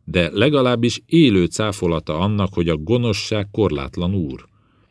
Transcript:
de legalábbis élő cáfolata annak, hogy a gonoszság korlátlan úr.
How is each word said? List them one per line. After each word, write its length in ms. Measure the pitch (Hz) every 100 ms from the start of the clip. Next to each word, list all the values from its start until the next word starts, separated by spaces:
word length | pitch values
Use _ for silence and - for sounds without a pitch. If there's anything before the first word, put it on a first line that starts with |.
de 260 | - 87 85
legalábbis 720 | 101 131 143 127 120 120 - -
élő 380 | 165 143 98
cáfolata 720 | 85 - 107 101 87 82 - 78
annak, 360 | 98 104 95
hogy 140 | 90 85
a 80 | 78
gonoszság 720 | 78 120 120 98 - 107 101
korlátlan 640 | - 95 71 67 - 87
úr. 320 | 98 76 64 - _ _ _ _